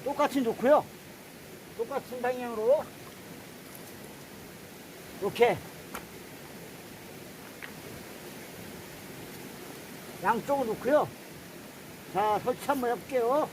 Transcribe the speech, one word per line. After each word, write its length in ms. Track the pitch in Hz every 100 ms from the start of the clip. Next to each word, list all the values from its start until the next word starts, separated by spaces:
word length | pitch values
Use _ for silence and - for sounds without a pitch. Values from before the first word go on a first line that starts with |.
똑같이 380 | - - 285 269
놓고요. 440 | 233 208 240 294 - - - - - - - - - -
똑같은 440 | 226 269 - 247
방향으로 640 | 247 254 247 226 220 294 - - - - - - - - - - - - - - - - - - - - - - - -
이렇게 360 | 190 - 233 180 - - - - - - - - - - - - - - - - - - - - - - - - - - - - - - - - - - - - - - - - - - - - - -
양쪽으로 440 | 170 226 - 285 240
놓고요. 360 | 208 233 294 165 - - - - - - - - - -
자, 260 | - 415 -
설치 220 | 233 254 -
한번 260 | 285 247
해볼게요. 580 | 233 170 262 233 277 294